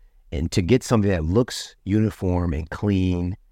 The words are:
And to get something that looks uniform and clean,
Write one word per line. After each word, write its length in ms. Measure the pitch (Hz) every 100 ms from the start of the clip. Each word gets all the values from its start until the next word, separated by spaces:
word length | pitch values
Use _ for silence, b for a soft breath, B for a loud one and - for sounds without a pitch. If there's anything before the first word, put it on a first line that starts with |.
| - _ _
And 200 | 71 82
to 100 | -
get 200 | 87 123
something 300 | - 117 101
that 140 | 90 80
looks 500 | 101 127 - - -
uniform 720 | 95 104 107 - 95 87 87
and 160 | 76 78
clean, 680 | - 104 98 92 87 90 98 _